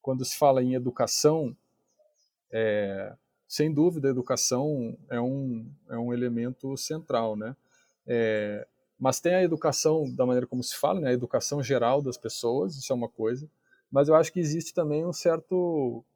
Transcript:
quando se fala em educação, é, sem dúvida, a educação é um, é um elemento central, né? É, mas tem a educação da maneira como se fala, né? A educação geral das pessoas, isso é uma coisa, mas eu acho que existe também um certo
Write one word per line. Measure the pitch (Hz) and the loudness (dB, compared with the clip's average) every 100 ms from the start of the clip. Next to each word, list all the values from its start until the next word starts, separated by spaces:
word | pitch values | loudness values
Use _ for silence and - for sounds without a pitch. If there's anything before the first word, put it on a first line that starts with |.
quando | - 131 | -2 -4
se | 131 - | -4 2
fala | 147 131 | 4 6
em | 127 | 4
educação, | 127 123 123 117 - 151 160 135 127 _ _ _ _ _ _ _ _ _ | 0 -2 -2 -2 4 4 4 -2 -8 _ _ _ _ _ _ _ _ _
é, | 113 110 104 101 98 101 120 _ _ _ | -2 0 2 0 -4 -8 -12 _ _ _
sem | - 151 | 0 2
dúvida, | 147 170 165 135 | 4 2 4 0
a | |
educação | 127 123 127 - 127 147 147 117 - - | 0 -2 0 0 0 0 -2 -4 -8 -8
é | 123 | -4
um, | 123 135 135 117 117 143 _ | -2 -2 -4 -6 -10 -18 _
é | 117 | -6
um | 120 | -4
elemento | 120 123 117 120 127 135 135 | -2 -2 -2 -4 -6 -8 -8
central, | - 156 170 123 113 | -6 -8 -2 0 0
né? | 107 107 131 _ _ _ _ - | -2 -8 -10 _ _ _ _ -2
É, | 120 113 107 104 104 - _ _ _ | 2 2 2 -2 -6 -12 _ _ _
mas | 131 131 | 0 2
tem | 170 | 2
a | 180 | 4
educação | 180 160 160 139 156 160 143 | 4 2 0 2 2 2 -2
da | 123 | 0
maneira | 127 123 123 | 2 2 0
como | 127 | -6
se | 123 - | -6 -4
fala, | 147 190 | -2 0
né? | 143 | 0
A | |
educação | 123 123 123 - 147 | 0 0 -2 -2 -4
geral | 127 131 117 139 | 0 2 2 2
das | 135 120 | 0 -6
pessoas, | 113 - 120 127 190 143 | -8 -4 -2 0 -2 -6
isso | - | -4
é | |
uma | 123 117 | -4 -4
coisa, | - 113 127 151 _ _ _ _ | -4 -4 -4 -8 _ _ _ _
mas | 135 143 | 2 6
eu | |
acho | 156 160 | 6 4
que | 180 | 0
existe | 160 160 165 | -2 -2 -4
também | - 156 147 | -2 -2 -2
um | 170 | -2
certo | - 175 165 - 185 175 160 131 117 - | -2 0 0 -2 -2 0 0 -2 -4 -14